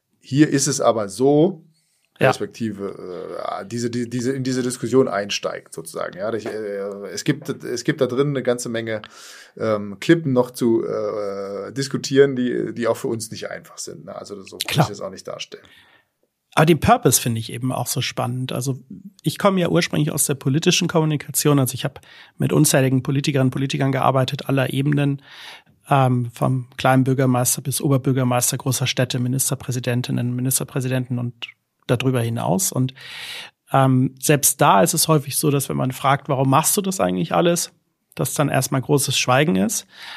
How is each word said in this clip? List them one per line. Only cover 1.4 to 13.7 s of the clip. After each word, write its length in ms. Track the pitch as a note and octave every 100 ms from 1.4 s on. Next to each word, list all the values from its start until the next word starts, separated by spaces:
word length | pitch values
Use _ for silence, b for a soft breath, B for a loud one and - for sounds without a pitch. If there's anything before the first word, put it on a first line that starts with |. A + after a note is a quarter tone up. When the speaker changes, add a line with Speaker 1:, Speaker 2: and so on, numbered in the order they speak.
| E3+ - - _ _ _ _ -
Speaker 2:
Ja. 80 | C3
Speaker 1:
Perspektive, 1080 | - G2+ - A2 G2 G2 - F#2 F2 E2+ E2+ - F2+
äh, 40 | G2
diese, 240 | A#2+ A#2+
die, 180 | A#2+ A#2
diese, 220 | B2 A#2+
in 120 | C3+
diese 200 | B2+ B2+
Diskussion 440 | B2 B2 A#2 C3 A#2
einsteigt, 640 | F#2+ G2+ - F#2 F2+ -
sozusagen. 460 | - D#2+ F2 E2+ F2
Ja, 160 | G#2+
ich, 140 | A2 G#2
äh, 600 | G#2+ G#2 G2+ G2+ G2+ G2
es 120 | F#2+
gibt, 260 | - D3 - B2
es 200 | A#2+ A#2+
gibt 180 | - -
da 60 | B2+
drin 220 | B2 D3
eine 120 | C3+
ganze 280 | A2+ B2 B2+
Menge, 340 | A2+ A2+ A2 B B B B B -
ähm, 420 | A2 G#2 G2+ G2
Klippen 340 | - E3 D3+
noch 160 | B2+ B2
zu, 340 | - A#2+ A2+
äh, 880 | - G#2+ G#2 G#2 G2+ G2 G2 G2+ G2+
diskutieren, 640 | A#2 C3+ A#2+ A#2+ C3+ C#3 B2+
die, 380 | B2 A#2+ A2
die 140 | A2+ A2+
auch 100 | A2+
für 100 | C3
uns 220 | A2+ A2
nicht 220 | G#2+ -
einfach 260 | E2+ -